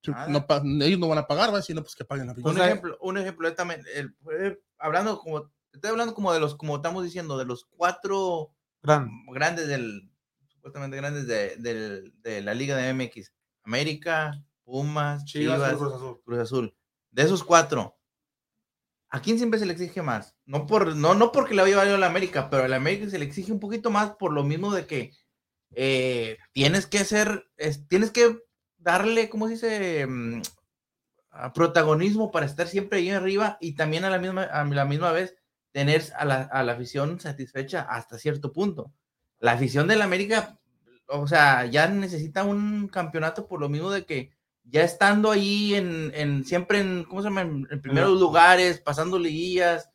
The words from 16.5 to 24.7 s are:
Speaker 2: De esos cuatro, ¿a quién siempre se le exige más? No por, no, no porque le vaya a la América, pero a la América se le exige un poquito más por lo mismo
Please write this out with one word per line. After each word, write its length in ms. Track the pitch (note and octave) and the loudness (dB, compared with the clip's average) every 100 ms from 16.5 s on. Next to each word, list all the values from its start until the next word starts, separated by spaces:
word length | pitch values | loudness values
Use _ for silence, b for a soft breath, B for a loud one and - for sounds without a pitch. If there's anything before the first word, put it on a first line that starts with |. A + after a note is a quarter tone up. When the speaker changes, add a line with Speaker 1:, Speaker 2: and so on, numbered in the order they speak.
| B2+ A2+ _ _ _ _ | -2 -4 _ _ _ _
Speaker 2:
De 120 | A#2 | 2
esos 200 | D#3 F#3+ | 2 2
cuatro, 540 | C#3+ E3+ D3+ C#3 G2 _ _ _ _ _ _ _ _ _ _ _ _ | 6 4 6 -2 -4 _ _ _ _ _ _ _ _ _ _ _ _
¿a 100 | C#3 | -6
quién 160 | - A#3 | 0 0
siempre 220 | A#3+ G#3+ | 2 0
se 60 | G3+ | -2
le 80 | |
exige 280 | E3+ F3+ - | -4 -6 -6
más? 340 | D#3 A2 - _ - | -4 -4 -6 _ -6
No 200 | C#3+ C#3+ | -6 2
por, 280 | G#3+ F3+ D3+ | 2 2 4
no, 180 | D#3 G3 | 4 6
no 160 | A#3 | 6
porque 240 | C#4 - G3+ | 4 2 4
le 60 | |
vaya 180 | F#3+ G3 G3 G3 | 6 6 4 4
a 20 | |
la 80 | F3+ | 2
América, 420 | F3 F#3 D3+ C3+ | 2 -2 -4 0
pero 140 | C#3 | 0
a 40 | B2+ | 2
la 80 | C3 | 0
América 320 | C#3+ G3+ G#3 | 0 -2 -4
se 100 | F#3+ | -6
le 60 | C#3+ | -6
exige 260 | E3+ F#3 | -8 -6
un 80 | G#3+ | -6
poquito 300 | G3+ A3+ A#3 | -4 -4 0
más 220 | G#3 G#3 | 0 0
por 200 | - F3+ | -2 -2
lo 120 | D3+ | 0
mismo 280 | C#3+ D#3 G3+ | 0 -2 -2